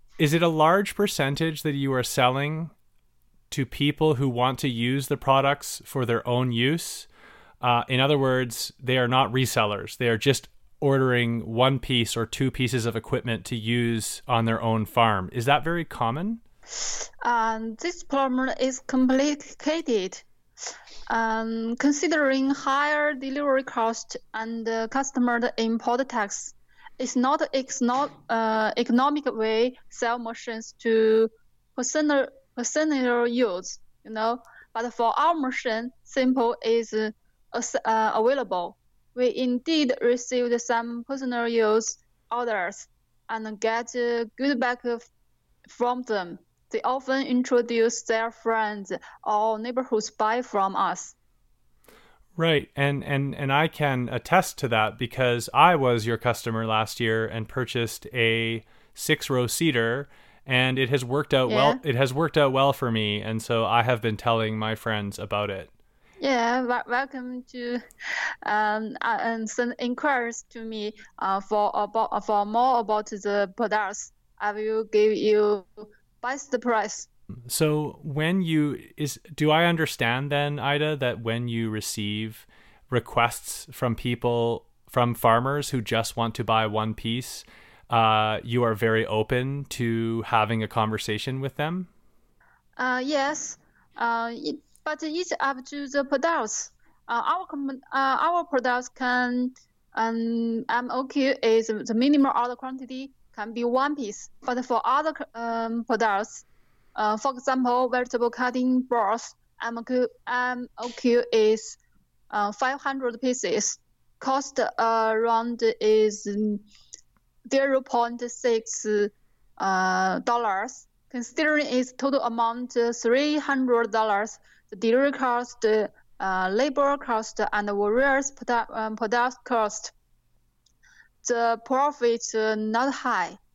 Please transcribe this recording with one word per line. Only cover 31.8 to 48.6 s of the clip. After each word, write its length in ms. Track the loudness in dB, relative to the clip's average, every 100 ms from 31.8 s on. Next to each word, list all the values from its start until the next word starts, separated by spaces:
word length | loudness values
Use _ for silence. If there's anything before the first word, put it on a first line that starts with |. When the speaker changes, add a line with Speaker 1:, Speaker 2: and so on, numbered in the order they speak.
| -4 0 2 2 0 -6 _ -8
Speaker 2:
personal 720 | -4 0 0 2 2 2 2
use, 520 | 2 0 0 -8 -14 -20 _
you 80 | -10
know. 300 | -2 -2 -2 -8 -20 -12
But 200 | -6 -6
for 240 | 0 0 2
our 160 | 2
machine, 580 | 2 -2 -2 -2 -4 -6 -12
simple 520 | -6 0 2 4 2 0
is, 300 | 2 0 0
uh, 180 | -2 -2 -6 _ _ _
as-, 240 | -6 -4 -4 0
uh, 260 | 2 2
available. 640 | 2 2 2 0 -4 -4 -10 _ _ _ 0
We 180 | 0 2
indeed 580 | 0 0 0 2 2 2
received 580 | 2 2 0 -2 0 0
some 440 | 0 -2 -2 -8 -8
personal 400 | -8 -4 -2 0
use 500 | 2 4 2 0 -8 _ _ -8
orders 560 | -4 -2 -2 -4 -8 -18 _ _ _ -10
and 300 | -8 -8 -4
get, 360 | -2 -2 -4 -2
uh, 300 | 0 0 -4 -2
good 220 | 0 0
back 200 | 0 -2
f-, 260 | -4 -4 -6 _ _ _ _ _ -12
from 340 | -2 -2 0
them. 360 | -2 -2 -4 -10 _ _ _
They 120 | -2
often 440 | 0 -2 0 -2 2
introduce 800 | 0 2 2 2 2 2 0
their 260 | -2 -2 -2
friends 640 | -4 -2 0